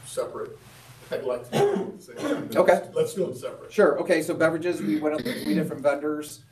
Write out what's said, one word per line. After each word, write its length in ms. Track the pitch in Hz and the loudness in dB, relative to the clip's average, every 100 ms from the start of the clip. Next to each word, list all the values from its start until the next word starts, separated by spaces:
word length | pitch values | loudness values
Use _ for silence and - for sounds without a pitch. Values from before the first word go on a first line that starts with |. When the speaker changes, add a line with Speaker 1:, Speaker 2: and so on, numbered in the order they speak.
| - | -8
Speaker 1:
separate. 500 | - - - - - - - - - - | -8 -6 -8 -12 -14 -20 -20 -20 -20 -10
I'd 140 | - | -6
like 260 | 127 123 - | -4 -6 -2
to 80 | - | 2
do 120 | 403 | 4
them 80 | 269 | 2
at 160 | - - | -4 -10
the 60 | |
same 140 | - - | -18 -8
time, 300 | 294 - - | -4 -4 0
but 100 | - | 4
Speaker 2:
Okay. 160 | 185 | 6
Speaker 1:
let's, 200 | 175 - | 6 2
let's 200 | 156 156 | -2 -2
do 120 | 190 175 | 0 -4
them 80 | |
separate. 380 | - - - - | -4 -10 -10 -4
Speaker 2:
Sure. 260 | - 185 - | 4 4 4
Okay, 240 | - 165 | 2 0
so 100 | 160 | 0
beverages, 480 | 160 160 165 175 160 | 2 2 2 -2 -2
we 200 | - 151 | -2 0
went 160 | 151 151 | 0 -2
up 80 | |
with 180 | - 220 | -4 -4
three 120 | - | 0
different 280 | 190 160 - | 0 0 0
vendors 580 | 139 143 151 151 151 - - | 0 0 -2 -4 -8 -16 -20